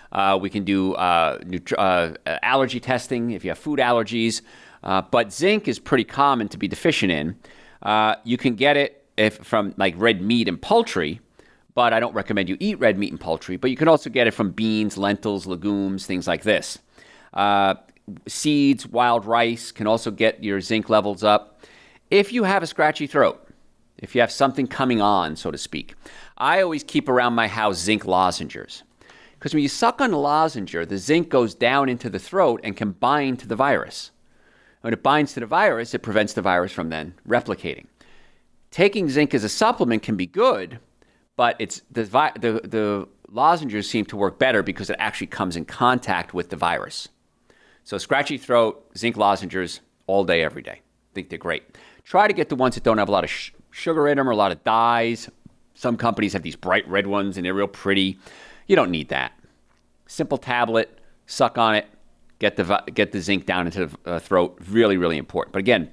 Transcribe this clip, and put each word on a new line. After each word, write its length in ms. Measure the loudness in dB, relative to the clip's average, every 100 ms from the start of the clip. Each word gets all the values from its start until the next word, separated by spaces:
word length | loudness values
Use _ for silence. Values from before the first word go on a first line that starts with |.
| -8
Uh, 280 | -2 2 2
we 80 | 0
can 140 | -4
do, 320 | 0 0 0 0
uh, 420 | 2 4 2 0
nutri-, 380 | -6 -10 -4 0
uh, 600 | 2 2 0 -4 -6 -4
allergy 380 | 0 0 0 -4
testing 520 | -2 -4 -2 -4 -4
if 120 | -4
you 80 | -6
have 80 | -6
food 200 | -4 0
allergies. 640 | 2 2 0 0 0 -2 -10 -20 -20 -14
Uh, 180 | -2 -2
but 300 | 2 0 0
zinc 360 | 0 0 2 -2
is 100 | -6
pretty 260 | 0 0
common 440 | 0 2 2 2 -2
to 100 | -4
be 100 | -6
deficient 440 | 0 0 2 0
in. 240 | 0 -2 -8 -18 -20 -20 -10
Uh, 320 | -2 2 2 0
you 140 | -2 0
can 180 | 0 2
get 220 | 2 2
it 280 | 0 -6 _ 2
if, 200 | 2 0
from, 360 | -2 -2 -2 0
like, 160 | -2 2
red 240 | 2 2
meat 260 | 2 0 0
and 120 | -4
poultry, 600 | 2 2 2 -2 -4 -6 _ _ _ _ _ 0
but 180 | 2
I 60 | 2
don't 140 | 0 -4
recommend 340 | -4 -2 -2
you 80 | -2
eat 200 | -4 2
red 180 | 2 2
meat 140 | -4
and 80 | -6
poultry. 380 | -4 -6 -4 -4
But 120 | -2
you 80 | 2
can 100 | 4
also 220 | 4 4
get 160 | 2 2
it 60 |
from 180 | 2 -4
beans, 480 | 0 0 0 -2 -2
lentils, 480 | 0 0 -2 -4 -4
legumes, 600 | -4 -2 0 -2 -4 -6
things 200 | -6 -2
like 140 | -2
this. 380 | 2 0 0 -14 _ _ -20 -20 -14
Uh, 420 | -2 0 2 2 0 _ _ -20 -18 -14
seeds, 580 | -6 0 2 2 2 -2
wild 400 | 0 2 2 2
rice 460 | 2 2 -2 -10
can 160 | -4 0
also 240 | 0 0
get 320 | 0 0 0
your 180 | -4 -4
zinc 260 | -2 -2 2
levels 360 | 2 2 0
up. 380 | 2 2 0 _ -20 -20 -20 _ 0
If 200 | 2 2
you 120 | 0
have 180 | 0 0
a 60 | -2
scratchy 400 | 0 0 0 -2
throat, 360 | 4 2 2 -16 -20 _ _ _ -20
if 160 | -4
you 80 | 2
have 100 | 2
something 360 | 2 0 0 -4
coming 340 | -2 0 2
on, 340 | 4 2 0 -4
so 140 | -8
to 80 | -8
speak, 380 | -8 -10 -12 -18 -20 -20 -20 -6
I 240 | 0 2
always 220 | 2 -2
keep 260 | -2 -2 2
around 240 | 2 2
my 140 | 2 0
house 300 | 0 0 0
zinc 280 | 0 0 2
lozenges. 800 | 2 2 0 -8 -12 -16 -20 _ _ _ -20 -20 _
'Cause 160 | -4 0
when 80 |
you 60 | 0
suck 300 | 2 0 2
on 100 | 0
the 60 | 0
lozenger, 680 | 2 2 0 -2 -8 -6 -4
the 120 | -6
zinc 300 | 0 0 4
goes 260 | 2 2 0
down 340 | 0 2 0
into 180 | -2 -6
the 120 | -8
throat 420 | -4 2 2 2
and 140 | -6 -6
can 140 | -6
bind 480 | -2 0 2 0 -4
to 80 | -6
the 80 | 0
virus. 560 | 2 2 -2 -12 -16 _ _ _ _ _ _ _
When 120 | -6
it 80 | -2
binds 320 | 2 2 0
to 60 | -4
the 80 | -2
virus, 480 | 2 2 0 -4 -8
it 80 |
prevents 300 | -2 0 0
the 100 | 0
virus 280 | 2 2 0
from 180 | -4 -6
then 260 | -6 -8 -14 -2
replicating. 600 | -2 -2 -8 -8 -10 -14 _ -20 -20 -20 _ _ _ _
Taking 400 | 2 2 2 -2
zinc 240 | 2 2
as 100 | 2
a 60 | -2
supplement 540 | 0 0 2 0 0
can 120 | -2 -4
be 120 | -4
good, 520 | 0 0 0 -6 -14 _ _ _ _ _ 0
but 180 | 0 0
it's 240 | -6 -10 _
the 140 | -6
vi-, 300 | 0 2 2 0
the, 220 | -2 -2
the 440 | -2 -2 -2 -2 -6 _ _
lozenges 580 | 0 2 2 -2 -6 -4
seem 160 | -4 -4
to 100 | -2
work 220 | -2 2
better 240 | 2 2
because 300 | 0 -6 -8
it 40 | -4
actually 280 | -4 -6 -10
comes 280 | -6 -6 -4
in 100 | -10
contact 720 | 0 2 2 0 -4 -4 -8
with 160 | -8
the 40 | -4
virus. 540 | -2 -2 -6 -12 -16 _ _ _ _ _ _ _
So 140 | -10 -10
scratchy 400 | -2 -2 0 -6
throat, 460 | 0 2 2 0 _ -4
zinc 180 | -4 2
lozenges 640 | 2 2 -2 -6 -6 -8 _ _ -2
all 160 | 0
day, 200 | 2 2
every 200 | 0 -4
day. 180 | -16 -18
I 320 | _ _ _
think 160 | -14 -12
they're 80 | -10
great. 260 | -6 -6 _ -20 -20 _
Try 240 | _ 2 2
to 60 |
get 160 | 2 -2
the 60 | 0
ones 180 | 0 0
that 80 |
don't 140 | 0 2
have 120 | 2
a 20 |
lot 120 | 2
of 60 | 0
sh-, 220 | -6 -12 -18 _
sugar 380 | -10 -4 0 2
in 100 | 2
'em 100 | 0
or 40 |
a 40 | 2
lot 160 | 0
of 120 | 0
dyes. 640 | 0 2 2 2 0 -4 -10 _ -20 _ _ _
Some 220 | -4 0
companies 360 | -2 0 -2
have 80 | -2
these 140 | -8 -10
bright 320 | 0 0 2
red 180 | -2 0
ones 320 | -2 -2 -4
and 80 | -4
they're 80 |
real 140 | -2 -4
pretty. 500 | -4 0 2 2 -2 -16 -20 -20 -20 0
You 80 | 2
don't 140 | 2
need 180 | -2 -4
that. 240 | -4 -4 _ _ _ _ _ _ _ _
Simple 300 | -8 -4 -4
tablet, 640 | -2 0 2 2 0 -6 -20 _ _
suck 320 | 0 0 4
on 160 | 2 2
it, 120 | 0 _ -20 _ _ 0
get 160 | 0 0
the 80 |
vi-, 200 | 0 0 0
get 200 | 0 0
the 100 | 0
zinc 240 | -2 -2 0
down 220 | -2 -2
into 180 | -4 -6
the, 260 | -6 -6
uh, 60 | -6
throat. 380 | 2 2 2 -2 -2
Really, 300 | 4 4 4
really 200 | 2 0
important. 340 | -4 -6 -4
But 60 | -2
again, 320 | 2 2 0